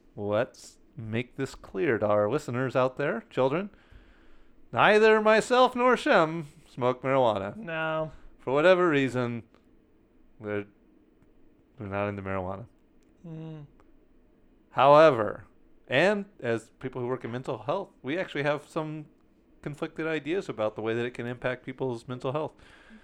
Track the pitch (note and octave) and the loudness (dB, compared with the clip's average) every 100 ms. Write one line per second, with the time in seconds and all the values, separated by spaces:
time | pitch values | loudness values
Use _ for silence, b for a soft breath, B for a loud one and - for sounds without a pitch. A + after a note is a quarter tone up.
0 | _ - G#2 G#2 B2+ - - - _ - | _ -8 -2 0 -2 -6 -20 -20 _ -16
1 | A2 A2+ B2+ - C3+ - - F#3+ E3+ G#2+ | -8 -6 -6 -8 -8 -10 -12 -4 0 2
2 | G#2 G#2 G#2 C#3+ - A#2+ C3 C3 C3 - | 2 2 2 -2 -4 -4 -2 0 0 -2
3 | C#3+ A3 - - C3 D#3 G3+ - b b | -6 -6 -6 -2 0 0 -6 -12 b b
4 | b b b b b b - A#2 D#3 G#3+ | b b b b b b -6 2 6 6
5 | A3 A3 G#3+ A3 G#3 B3 B3+ B3 B3 A#3+ | 6 6 4 4 4 4 4 2 2 2
6 | D4+ A3+ D#3 E3 D3 - - - B2 B2+ | 4 4 4 -2 -10 -16 -18 -4 -2 0
7 | C3+ C3+ B2 G#2 G2 G#3 E3+ D#3+ D#3+ D#3+ | 0 2 2 2 -4 -10 -10 -6 -4 -4
8 | D#3 - b b - C#3 E3+ F#3 F3+ C#3+ | -6 -10 b b -4 2 4 4 4 2
9 | C3 B2 A#2+ A#2+ - _ _ _ _ _ | 0 -2 -4 -6 -12 _ _ _ _ _
10 | _ _ _ - G#2+ G#2 G2+ _ _ _ | _ _ _ -14 -8 -6 -8 _ _ _
11 | _ _ _ _ - _ _ - G#2 G2+ | _ _ _ _ -20 _ _ -14 -8 -6
12 | G2+ G2+ F#2+ F#2+ F#2 G2 A#2+ _ _ _ | -4 -6 -6 -6 -6 -8 -14 _ _ _
13 | _ _ E3+ D#3+ D#3+ D#3 D3 _ _ - | _ _ -18 -16 -14 -16 -20 _ _ -20
14 | _ _ _ _ _ _ _ - C3+ D3 | _ _ _ _ _ _ _ 2 6 8
15 | D#3+ A#2+ G#2 - G2 _ _ - - B2 | 8 6 0 -6 -14 _ _ -20 -4 2
16 | F3+ G#3 G3+ - A#2+ A#2 - _ B2+ B2+ | 2 0 -6 -8 -4 -4 -6 _ -12 -8
17 | A#2+ B2+ A#2 A#2+ C3 A#2+ A2 F#3 F#3+ _ | -6 -6 -8 -10 -8 -8 -4 -4 -6 _
18 | B2+ E3 F3+ D3 D3 D3 - E3+ D#3 D#3 | -8 -6 -6 -4 -2 -4 -6 -8 -6 -8
19 | D3+ _ _ _ _ _ D#3+ C#3+ D#3+ D#3+ | -14 _ _ _ _ _ -12 -10 -10 -6
20 | D#3+ D#3+ C#3+ F#3 - A2 G#2+ A2 G#2+ A#2 | -4 -4 -4 -6 -4 -2 -4 -2 -4 -2
21 | A#2+ B2 A#2+ B2 B2+ B2+ - B2+ C3 A#2 | -4 -6 -10 -6 -6 -6 -10 -8 -6 -6
22 | - B2 C3+ D3 D3+ - B B B B | -10 -8 -6 -6 -6 -12 B B B B